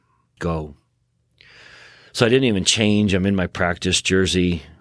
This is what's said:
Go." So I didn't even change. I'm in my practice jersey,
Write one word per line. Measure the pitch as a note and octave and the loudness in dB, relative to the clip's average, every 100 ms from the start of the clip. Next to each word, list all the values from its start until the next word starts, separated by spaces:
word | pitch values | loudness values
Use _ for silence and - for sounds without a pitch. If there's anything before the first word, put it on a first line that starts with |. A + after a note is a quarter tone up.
| _ _ _ _ | _ _ _ _
Go." | E2+ E2 D2+ C#2+ _ _ _ _ _ _ - - - - - - - | -6 -6 -8 -14 _ _ _ _ _ _ -20 -20 -20 -20 -20 -20 -16
So | - | -2
I | A2+ | 2
didn't | C3 | 4
even | C3 G2 | 2 0
change. | F2 - G#2+ G#2 G#2 | 0 0 2 2 2
I'm | F#2+ F#2+ | 2 0
in | |
my | G2 F2 | 0 -2
practice | - F2 F2 F#2 F2+ | -4 -4 -2 -2 -2
jersey, | - F#2 F#2 F2+ F2+ E2+ - - | 0 0 2 0 0 -2 -8 -20